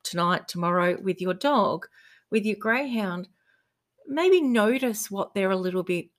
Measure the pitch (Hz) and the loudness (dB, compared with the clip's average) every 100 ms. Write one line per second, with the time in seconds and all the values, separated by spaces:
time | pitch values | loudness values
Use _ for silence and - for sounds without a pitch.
0 | - 175 175 180 - 175 170 180 175 - | -8 -2 0 0 -4 -4 0 2 2 0
1 | 190 180 185 180 285 269 190 160 - _ | -4 -4 -4 -2 2 2 2 -2 -8 _
2 | - _ _ 220 214 208 214 247 277 233 | -20 _ _ -2 0 -2 -2 -2 -2 -2
3 | 190 175 190 _ _ _ _ _ _ _ | -4 -6 -10 _ _ _ _ _ _ _
4 | 302 285 370 370 269 233 214 262 247 214 | -6 0 4 4 4 4 4 2 0 -4
5 | - 196 - 202 190 185 180 180 180 175 | -6 -6 -4 -2 0 0 0 -2 -2 -4
6 | 165 | -6